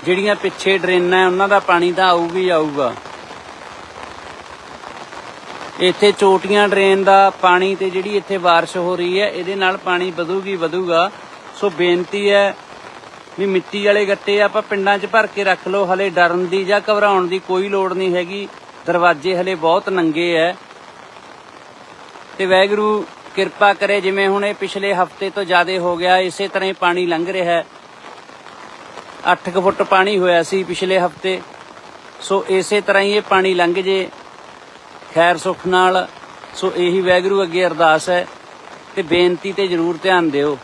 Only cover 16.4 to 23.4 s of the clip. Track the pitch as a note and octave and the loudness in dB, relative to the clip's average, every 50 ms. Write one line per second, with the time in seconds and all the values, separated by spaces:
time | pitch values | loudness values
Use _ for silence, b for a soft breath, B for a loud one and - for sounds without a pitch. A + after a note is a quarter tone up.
16.4 | F#3 F3 F3 G3 F#3+ F3+ G3+ G#3 G3+ - G#3+ G#3 G#3 G#3 G3 F#3+ F3+ E3+ F3+ F#3+ | -2 0 -2 -2 0 0 0 0 2 0 0 2 2 2 2 2 0 0 -2 -4
17.4 | - - F#3 F#3 F#3+ G3+ G3 G3 F#3+ F#3 F#3 F3+ F#3+ F#3 F3 F3+ F3+ E3+ G3 G3+ | -4 -2 -2 -2 -2 -2 -2 -2 -2 -2 -2 -2 -2 0 0 -2 -2 -4 -8 -10
18.4 | G3+ - - - - - - - - - F3 F3 E3+ F3 E3+ D3 C#3 F#3 F#3 F3 | -10 -12 -14 -18 -20 -20 -20 -12 -6 -2 0 2 4 4 2 2 0 -2 -2 0
19.4 | F3+ F#3 F#3+ E3+ D#3 E3 E3 G3 G3 G3+ G3 F#3 E3+ D#3+ D3+ D#3+ E3+ F3 E3+ D#3+ | -2 -2 -4 0 2 2 2 2 0 -2 -2 0 0 0 0 0 -2 0 0 2
20.4 | D#3+ F3 F#3 - - - - - - - - - - - - - - - - - | 0 0 -2 -4 -14 -20 -20 -20 -20 -20 -20 -20 -20 -20 -20 -20 -20 -20 -20 -20
21.4 | - - - - - - - - - - - - - - - - - - - - | -20 -20 -20 -20 -20 -20 -20 -20 -20 -20 -20 -20 -20 -20 -20 -20 -20 -20 -8 -6
22.4 | F#3+ F3+ F#3 F#3 F#3+ G3+ G#3 G#3 G#3+ G#3+ G#3+ G#3 E3+ - - - - - - - | 0 2 4 4 4 4 2 0 2 0 0 -2 -4 -8 -14 -20 -20 -10 -4 -4